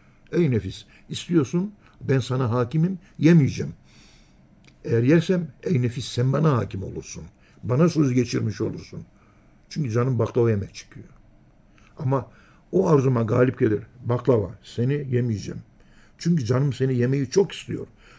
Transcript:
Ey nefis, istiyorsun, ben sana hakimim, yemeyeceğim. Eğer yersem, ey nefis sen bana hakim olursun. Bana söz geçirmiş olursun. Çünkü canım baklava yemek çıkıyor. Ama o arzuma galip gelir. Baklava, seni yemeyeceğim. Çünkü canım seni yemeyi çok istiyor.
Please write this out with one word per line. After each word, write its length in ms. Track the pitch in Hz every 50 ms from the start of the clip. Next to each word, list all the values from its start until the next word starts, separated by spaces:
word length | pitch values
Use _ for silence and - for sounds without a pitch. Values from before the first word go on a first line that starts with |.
| _ _ _ _ _ - -
Ey 180 | 165 175 143
nefis, 340 | 123 107 - 95 101 - - _ - - _ -
istiyorsun, 640 | - - - - 175 165 135 - - 175 185 208 - _ _ - _ -
ben 180 | - 110 135 135
sana 320 | 120 - 127 127 135 113
hakimim, 480 | 113 123 123 117 - 156 160 185 196 175 - - _ -
yemeyeceğim. 540 | - 156 175 165 139 123 - - - 143 - - _ _ _ - - - _ - - _ _ _ _ _ _ _ _ - _ _ -
Eğer 180 | - 120 117 120
yersem, 460 | 127 160 170 165 - 185 180 175 151 - - -
ey 200 | - 180 123 123
nefis 220 | 120 117 135 120
sen 280 | - - - 123 131 139
bana 240 | 143 156 160 139
hakim 260 | 117 101 101 - 98 95
olursun. 420 | 85 - - 69 - - 87 80 82 - _ _ _ _ - -
Bana 260 | 101 123 131 170 175
söz 240 | - 160 151 135 123
geçirmiş 480 | 127 120 117 127 123 113 113 101 -
olursun. 440 | 110 104 - - - - - - - - _ _ _ _ _ _ _ _ _ _ _ -
Çünkü 220 | - 160 151 120
canım 280 | 107 120 120 131 131 113
baklava 320 | 117 104 - 127 117 117
yemek 240 | 113 104 92 - -
çıkıyor. 320 | - - - - - - - - - - - - - _ _ _ _ _ _ _ - - - - -
Ama 320 | 156 127 139 135 110 - - - _ _ - - _ - -
o 160 | 175 190 185
arzuma 340 | 160 139 123 135 127 120 117
galip 360 | 107 123 120 127 127 120 -
gelir. 240 | 127 110 107 101 - - - - -
Baklava, 460 | 113 120 120 - - 127 110 101 87 113 - -
seni 440 | - - - 120 127 143 147 147 131
yemeyeceğim. 500 | 123 120 123 120 110 95 82 - - - - _ _ _ _ _ - - - _ _ -
Çünkü 260 | - 170 175 160 123
canım 280 | 104 120 127 143 143 117
seni 240 | - 131 131 131
yemeyi 340 | 120 120 123 135 143 135 120
çok 220 | - 185 202 - -
istiyor. 340 | - - - 117 - - - - _ - - -